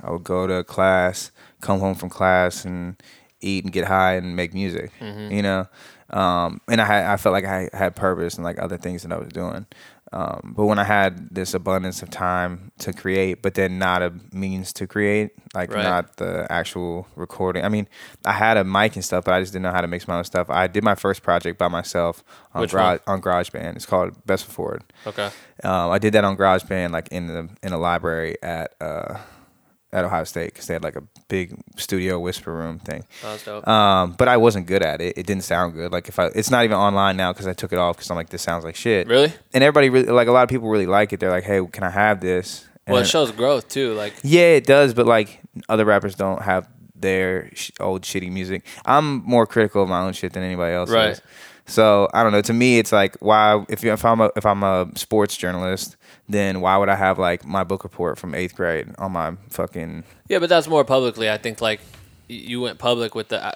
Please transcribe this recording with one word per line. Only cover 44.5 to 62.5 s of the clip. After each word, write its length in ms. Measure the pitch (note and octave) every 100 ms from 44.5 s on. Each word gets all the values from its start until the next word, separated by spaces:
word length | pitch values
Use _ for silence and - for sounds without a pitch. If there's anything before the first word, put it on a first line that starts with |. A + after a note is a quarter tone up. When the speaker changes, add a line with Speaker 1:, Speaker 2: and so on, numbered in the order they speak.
| D3+
Speaker 1:
it 100 | B2
does, 280 | C#3 C#3
but, 120 | A2+ A#2
like, 340 | A2+ G#2 - - - -
other 160 | A2 G#2+
rappers 300 | G2+ G2 F#2
don't 260 | G2 F#2+
have 260 | G2 F#2 - _ - -
their 540 | F#2+ F#2+ F#2 F#2 -
sh-, 180 | - - -
old 220 | F#2+ F#2+
shitty 280 | F#2 G2 F#2
music. 320 | F#2 F#2 F#2+ - - -
I'm 360 | C#3 D3+ C3+ G2+
more 200 | A#2+ A2
critical 380 | A#2 G#2+ G2+
of 60 | F#2+
my 120 | F2+
own 120 | F#2+
shit 200 | F2+ F#2
than 100 | F#2+
anybody 300 | F#2 F2+ E2+ F2+
else 140 | F2+
Speaker 2:
Right. 220 | A2+ G#2+
Speaker 1:
is. 100 | G2+ - - - - -
So, 420 | - A2 G2+ G2+
I 100 | -
don't 80 | A2+
know. 100 | G#2
To 120 | G2+
me, 260 | A#2 B2 A#2+
it's 120 | G#2
like, 240 | G#2+ G2 -
why, 440 | G#2 G#2+ G#2+ G#2+ -
if 140 | A2
you, 100 | A2+
if 100 | G#2+
I'm 160 | A#2 A2+
a, 120 | A2 -
if 100 | G#2+
I'm 180 | G2
a 240 | G2 F#2 F2+ -
sports 420 | - G#2+ G#2 -
journalist, 580 | F2+ F2+ F#2 F#2 - - _ - -
then 320 | G#2 G2 F#2+
why 160 | F#2 F#2+
would 140 | G2
I 60 | G2
have, 220 | F#2+ F#2
like, 260 | F2+ F2 C#2
my 180 | F#2+
book 200 | F2 F#2+
report 340 | F#2+ - F2 -
from 160 | F2 D#2
eighth 200 | F2+ -
grade 320 | F2 E2 - -
on 140 | F#2+
my 200 | F2 D#2+ F#2+ G#2
fucking 540 | - E2+ F2 E2 D#2 - _ -
Speaker 2:
Yeah, 120 | F#3+
but 100 | E3+
that's 180 | E3+ D#3
more 160 | D#3
publicly. 460 | C3 C3 B2 A2+ A2
I 80 | G#2+
think, 240 | A#2+ G#2+
like, 180 | A2+ G#2+ - - - _ -
y-, 60 | A#2
you 260 | G#2